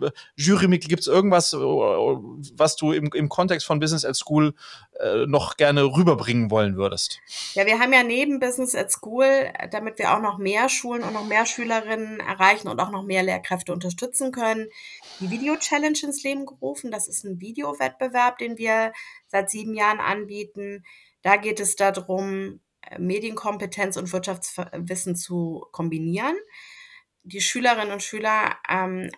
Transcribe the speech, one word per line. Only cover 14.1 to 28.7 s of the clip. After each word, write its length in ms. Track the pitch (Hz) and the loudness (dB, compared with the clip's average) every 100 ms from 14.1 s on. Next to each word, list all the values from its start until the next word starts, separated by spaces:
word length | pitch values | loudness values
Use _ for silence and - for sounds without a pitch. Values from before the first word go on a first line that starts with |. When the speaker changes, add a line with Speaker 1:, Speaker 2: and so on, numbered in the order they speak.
| - 262 | -2 -2
Speaker 2:
können, 340 | 254 226 220 220 - - - - - | -2 0 0 -4 -12 -20 -20 -20 -8
die 120 | 185 | -6
Video-Challenge 680 | 226 277 302 - 294 302 302 | -2 -2 -2 0 0 2 0
ins 200 | 285 277 | -2 -6
Leben 220 | 269 277 | -4 -6
gerufen. 460 | 269 - 262 285 240 | -8 -8 -8 -8 -8
Das 180 | 214 202 | -6 -6
ist 160 | - | -6
ein 160 | 202 180 | -8 -10
Videowettbewerb, 960 | 196 233 285 285 262 - 262 247 247 247 | -10 -8 -6 -4 -4 -4 -2 2 2 0
den 220 | 240 226 | -6 -4
wir 340 | 226 220 220 220 - - _ | 0 0 0 -4 -16 -20 _
seit 200 | 196 196 | -2 0
sieben 260 | 214 220 | -4 -6
Jahren 260 | 214 208 214 | 0 2 2
anbieten. 840 | - 208 202 208 208 202 202 202 - - _ _ | -2 -4 -6 -10 -10 -10 -12 -12 -18 -20 _ _
Da 140 | 185 208 | 2 2
geht 220 | 214 202 | 2 -2
es 180 | 196 - | -2 2
darum, 840 | 196 190 180 185 196 190 190 - _ _ | 2 2 -2 -4 -2 -4 -6 -12 _ _
äh, 160 | - - | -18 -6
Medienkompetenz 960 | 180 202 226 214 214 202 196 202 196 190 | -2 -2 -4 -6 -6 -6 -8 -4 -4 -4
und 160 | 175 | -6
Wirtschaftswissen 1040 | 180 180 180 - - 175 170 175 185 185 175 | -6 -6 -6 -8 -8 -10 -10 -8 -6 -4 -4
zu 500 | - 175 165 160 - | -4 -4 -4 -8 -10
kombinieren. 640 | - 165 160 165 185 254 370 427 - - - - - _ _ | -6 -4 -2 -2 -2 -2 -4 -8 -20 -20 -20 -20 -20 _ _
Die 180 | 180 196 | -14 -4
Schülerinnen 520 | - 247 247 226 208 | -2 2 2 2 -2
und 100 | 202 | -6
Schüler, 540 | - 214 220 220 214 - | -8 -4 0 0 -2 -6
ähm, 420 | - | -4